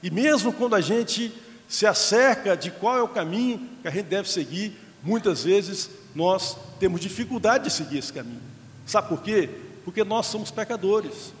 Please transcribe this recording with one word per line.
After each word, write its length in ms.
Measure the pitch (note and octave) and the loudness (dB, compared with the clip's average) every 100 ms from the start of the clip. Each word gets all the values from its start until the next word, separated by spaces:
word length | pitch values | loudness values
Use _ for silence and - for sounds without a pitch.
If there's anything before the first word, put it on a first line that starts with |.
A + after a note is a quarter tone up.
E 80 | F3+ | -4
mesmo 420 | E3 C#4 D4 G#3 | 0 4 4 2
quando 220 | G#3+ A#3+ | 0 2
a 60 | G#3+ | 2
gente 520 | D3+ A3+ A#3 - A#3 - - - - | 4 0 0 -2 -4 -8 -20 -20 -8
se 180 | - G#3 | 2 4
acerca 680 | - - A3 C4+ A#3 G3 F3 | 4 4 6 6 6 2 0
de 160 | F3 | 0
qual 260 | - G#3 B3+ | -2 0 2
é 40 | |
o 40 | A#3 | 0
caminho 540 | A3 D#3+ G3 B3 A3+ - - | 0 -2 0 0 -2 -8 -10
que 60 | E3+ | -6
a 60 | |
gente 140 | D#3 F#3 | -6 -2
deve 220 | F#3+ F#3+ | -2 -2
seguir, 480 | - C3+ D#3+ G#3 - - - | -2 -2 -4 -6 -8 -20 -12
muitas 400 | D3 A3 G#3 D3+ | -2 0 2 0
vezes 440 | C#3+ G3 F#3 G3 - - - D3+ | 4 2 2 -6 -8 -10 -14 -2
nós 400 | E3+ F#3+ - - - - | 2 2 0 -8 -14 -2
temos 200 | F#3+ F3 | 0 0
dificuldade 640 | F3+ - A#3 A#3+ F#3+ B3+ | -6 -6 -6 0 2 2
de 60 | - | 2
seguir 280 | - D#3 C#3+ | -4 -4 -6
esse 140 | - | -6
caminho. 300 | - A#2 A#2+ - - - - | -10 -12 -12 -16 -18 -20 -20
Sabe 220 | - G#3+ G3+ | -2 0 0
por 160 | D#3+ | -4
quê? 260 | - G#3+ C#3+ - - - | 0 0 0 -4 -16 -14
Porque 180 | - G#3 | -10 -2
nós 240 | G3+ A3 A3+ | 0 0 -2
somos 240 | G#3+ G#3+ | -4 -6
pecadores. 840 | - G#3 A#3 F#3 G#3+ G#3+ - - - | -6 -6 -2 2 2 0 -10 -14 -18